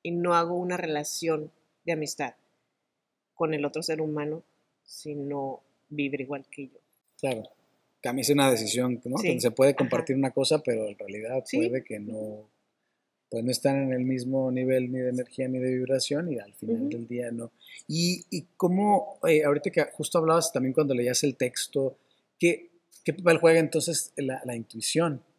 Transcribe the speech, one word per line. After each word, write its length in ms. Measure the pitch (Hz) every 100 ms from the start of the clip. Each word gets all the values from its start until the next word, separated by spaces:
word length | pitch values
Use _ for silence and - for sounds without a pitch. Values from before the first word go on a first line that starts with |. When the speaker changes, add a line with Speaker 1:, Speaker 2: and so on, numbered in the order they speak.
Speaker 1:
y 100 | 170
no 220 | 170 175 170
hago 200 | 170 180
una 200 | 180 180
relación 720 | 170 151 147 - 165 156 156 _ _ _ -
de 60 |
amistad 440 | 160 147 - 117 - _ _ _ _ _ _ _ _ _
con 200 | _ 160
el 120 | 156 143
otro 180 | 156
ser 180 | 165 156
humano 420 | 156 151 147 160 _ _ _ _
si 300 | _ - 151 147
no 460 | 139 143 135 127 _ _ _
vibra 320 | 147 139 139
igual 220 | 131 143 135
que 180 | - 131
yo. 120 | - _ _ _ _
Speaker 2:
Claro. 240 | 135 120 110 _ _ _ _ _
Que 80 | -
a 40 |
mí 80 | 127
es 80 | 120
una 200 | 143 135
decisión, 500 | 117 107 117 127 120 123
¿no? 120 | 185
Speaker 1:
Sí. 100 | 190
Speaker 2:
Donde 140 | 127
se 100 | 120
puede 200 | 110 135
Speaker 1:
Ajá. 60 | 135
Speaker 2:
compartir 380 | 127 135 - 131
una 160 | 135
cosa, 280 | - 131 156
pero 240 | 131 113 107
en 100 | 101
realidad 460 | 101 104 110 131 -
Speaker 1:
Sí. 120 | 269
Speaker 2:
puede 260 | 339 131
que 160 | - 107
no, 500 | 104 107 107 107 107 _ _ _ _ _ _ _ _
pues, 140 | 117
no 80 | 120
están 300 | 120 139 139
en 120 | 135
el 120 | 127 127
mismo 460 | 131 123 135 131
nivel 400 | 127 127 131 123
ni 80 | 131
de 100 | 123
energía 380 | 123 123 - 127
ni 100 | 127
de 120 | 127
vibración 600 | 127 127 131 - 147 170
y 80 | 123
al 140 | 104
final 280 | - 110 117
Speaker 1:
Ujú. 80 | 285
Speaker 2:
del 180 | 120 117
día 240 | 120 120
no. 200 | 117 117 _ - - -
Y, 380 | 156 175 180 -
y 140 | 170 - _
cómo, 600 | 175 185 208 196 - - 165
eh, 160 | 156
ahorita 280 | 147 143 185
que 120 | - 143
justo 240 | - 147 170
hablabas 320 | 160 165 160
también 200 | 131 131
cuando 200 | 131 143
leías 300 | 127 120 123
el 120 | 147 120
texto, 640 | 127 - - 143 135 - _ _ _ _
¿qué, 320 | 170 - - _ _ -
qué 100 | -
papel 260 | 151 175 160
juega 200 | 165 165
entonces 540 | 151 160 170 156 - -
la, 240 | 135 131 127
la 100 | 117
intuición 680 | 110 113 - 156 165 135 _